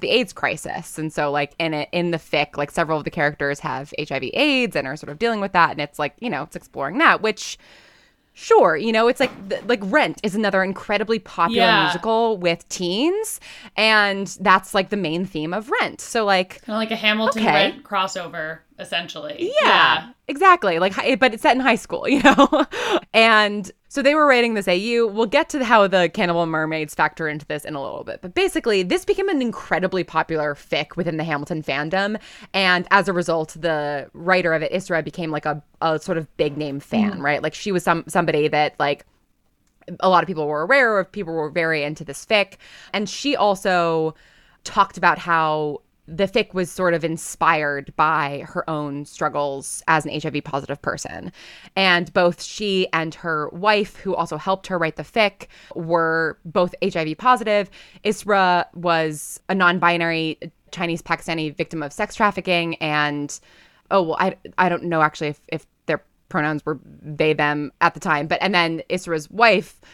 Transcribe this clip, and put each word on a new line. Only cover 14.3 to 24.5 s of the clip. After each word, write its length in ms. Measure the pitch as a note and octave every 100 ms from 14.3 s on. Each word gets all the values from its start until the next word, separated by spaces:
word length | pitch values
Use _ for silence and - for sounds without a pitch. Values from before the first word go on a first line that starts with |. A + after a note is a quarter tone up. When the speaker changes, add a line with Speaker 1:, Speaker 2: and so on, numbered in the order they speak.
| -
Speaker 1:
that's, 340 | G3 F#3+ -
like, 160 | G3+ F#3+
the 80 | G#3
main 260 | D#3+ E3
theme 300 | F#3 D#3 D#3+
of 160 | F#3+ A3 A4+
Rent. 220 | D#3+ -
So, 240 | - A#3 G#3
like, 340 | F#3 F#3 - -
Speaker 2:
Kinda 100 | A3
like 140 | A3
a 60 | A3+
Hamilton 460 | G#3+ A3 A3 A3
Speaker 1:
okay. 280 | G#3+ D3+ -
Speaker 2:
Rent 120 | -
crossover, 760 | - G3+ F#3+ F#3+ E3 E3 D#3 D#3+ _ -
essentially. 760 | E3+ F3 F3 D#3+ D3+ - F4+ D5
Speaker 1:
Yeah, 60 | C5+
Speaker 2:
Yeah. 400 | F3+ E3 - A3 - -
Speaker 1:
exactly. 520 | C#4+ F#4+ F4 G3 E3
Like, 160 | F#3+
hi-, 220 | F#3+ - B3
but 180 | B3+
it's 80 | G#3+
set 120 | D4+
in 60 | B3
high 140 | C4
school, 340 | A#3 - E3+ -
<laughs> 0 |
you 140 | C#4
know? 420 | C#4 G#3+ C4+ D4 D4 A#4 A#4+ F#4 -
And 580 | A3+ A3+ G#3+ G#3 G#3 F3+ - _
so 120 | C#4+
they 140 | C4+
were 120 | D#4 D4
writing 280 | B3 A#3